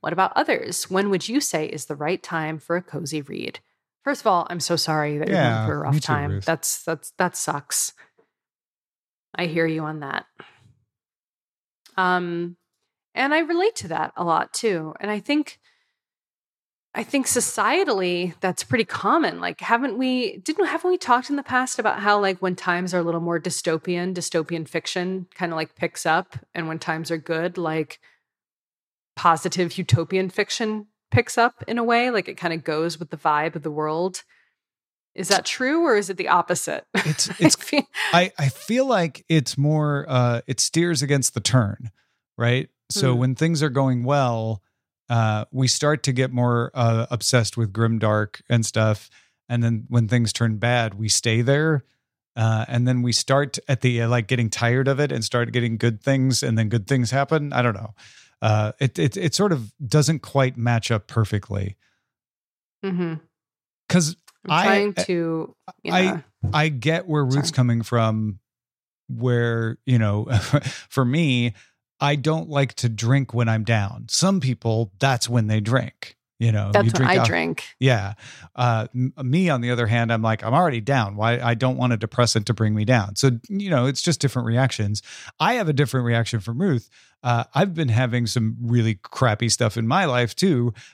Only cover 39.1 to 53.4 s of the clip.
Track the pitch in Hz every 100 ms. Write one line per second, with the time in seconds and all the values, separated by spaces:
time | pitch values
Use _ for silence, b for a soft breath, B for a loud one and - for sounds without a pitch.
39.1 | - - 160 131 - 147 156 151 143 143
40.1 | 131 123 117 - - - 160 175 147 139
41.1 | 143 127 120 - 131 104 - 117 - _
42.1 | _ _ - 117 127 - _ - - 135
43.1 | 123 127 127 160 160 151 131 135 123 127
44.1 | 143 127 113 113 107 - _ _ _ -
45.1 | 117 110 107 - 131 127 - 147 147 -
46.1 | 127 127 123 120 120 117 131 117 113 117
47.1 | 113 - 123 110 - 110 95 113 113 110
48.1 | 107 104 - - 120 110 110 110 104 -
49.1 | b b b - 120 117 113 120 120 110
50.1 | 123 113 - 117 107 120 123 110 101 110
51.1 | - 117 113 120 143 160 147 - _ _
52.1 | _ _ 117 113 110 113 120 123 127 120
53.1 | 113 - 139